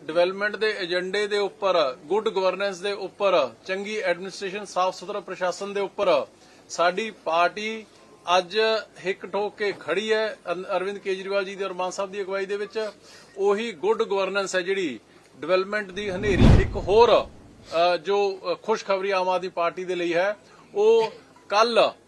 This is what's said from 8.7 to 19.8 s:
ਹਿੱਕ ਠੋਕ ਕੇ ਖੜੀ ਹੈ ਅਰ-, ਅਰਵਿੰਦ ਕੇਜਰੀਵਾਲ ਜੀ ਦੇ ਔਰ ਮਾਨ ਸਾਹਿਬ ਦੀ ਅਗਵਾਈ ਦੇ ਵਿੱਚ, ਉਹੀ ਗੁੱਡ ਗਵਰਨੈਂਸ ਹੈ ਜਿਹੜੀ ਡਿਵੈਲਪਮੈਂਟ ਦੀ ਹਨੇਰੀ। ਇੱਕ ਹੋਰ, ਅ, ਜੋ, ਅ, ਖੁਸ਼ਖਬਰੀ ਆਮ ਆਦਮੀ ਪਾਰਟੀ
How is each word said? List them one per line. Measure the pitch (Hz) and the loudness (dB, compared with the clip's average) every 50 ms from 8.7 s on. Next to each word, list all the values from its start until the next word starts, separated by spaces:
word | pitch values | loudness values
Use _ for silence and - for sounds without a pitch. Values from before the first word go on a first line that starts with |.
| 220 220 202 - - - - | 2 0 -4 -8 -18 -10 -6
ਹਿੱਕ | 180 196 - - | -6 -6 -6 -8
ਠੋਕ | 202 170 196 208 208 190 | -6 -4 -4 -4 -4 -6
ਕੇ | - 214 202 175 - | -4 -4 -4 -4 -6
ਖੜੀ | - 139 160 185 214 220 220 | -4 -4 -4 -2 0 0 0
ਹੈ | 220 220 214 196 - _ - | 0 0 -2 -4 -8 _ -8
ਅਰ-, | 170 175 185 185 202 180 | -6 -6 -6 -4 -4 -4
ਅਰਵਿੰਦ | 180 196 202 202 | -2 -4 -8 -8
ਕੇਜਰੀਵਾਲ | - 202 190 185 190 190 196 202 196 | -6 -6 -6 -6 -4 -4 -2 -2 -2
ਜੀ | 190 202 | -4 -6
ਦੇ | 185 202 | -6 -6
ਔਰ | 190 180 | -6 -4
ਮਾਨ | 180 185 185 | -4 -6 -6
ਸਾਹਿਬ | 175 - 196 196 | -4 -6 -8 -6
ਦੀ | 190 208 | -6 -8
ਅਗਵਾਈ | 196 180 190 196 196 | -6 -6 -4 -6 -4
ਦੇ | 190 202 202 | -4 -6 -6
ਵਿੱਚ, | 208 202 - 220 220 208 196 - _ - - - - - - - | -6 -8 -6 -8 -8 -8 -10 -16 _ -20 -20 -20 -20 -20 -8 -2
ਉਹੀ | 196 202 202 202 226 233 | 0 2 2 2 0 -6
ਗੁੱਡ | 208 151 139 196 226 208 226 | -8 -4 0 0 0 0 0
ਗਵਰਨੈਂਸ | 196 196 196 190 185 196 202 196 180 - | -2 0 -2 -2 0 -2 -2 -4 -2 -2
ਹੈ | 185 | -4
ਜਿਹੜੀ | 180 175 196 196 190 156 123 107 _ _ - - _ - _ 135 | -2 -2 -2 -2 -2 -4 -6 -8 _ _ -20 -20 _ -20 _ -14
ਡਿਵੈਲਪਮੈਂਟ | 135 151 180 185 190 196 208 214 208 185 | -2 0 0 0 0 0 -4 -6 -6 -6
ਦੀ | 180 185 208 208 | -10 -8 -8 -6
ਹਨੇਰੀ। | 180 185 202 208 196 - - - - - | -6 -4 0 0 4 8 8 10 10 8
ਇੱਕ | - 196 - | 6 4 0
ਹੋਰ, | 202 - - - 220 233 233 202 147 113 - - - - - - - - - - 160 170 175 175 | -6 -2 4 8 8 8 8 8 6 4 2 -10 -20 -20 -20 -20 -20 -18 -6 0 2 2 2 2
ਅ, | 175 | 0
ਜੋ, | 151 175 202 202 202 202 196 185 175 180 | 0 0 0 0 0 0 -2 -4 -4 -6
ਅ, | 170 - - | -6 -6 -2
ਖੁਸ਼ਖਬਰੀ | - 220 202 - - 196 190 190 202 | -2 -2 -2 0 -2 -2 0 0 0
ਆਮ | 196 185 185 185 | 0 0 2 2
ਆਦਮੀ | 185 180 175 190 | 0 0 -2 -4
ਪਾਰਟੀ | - - 170 170 160 185 | -4 -2 -2 -2 -2 -4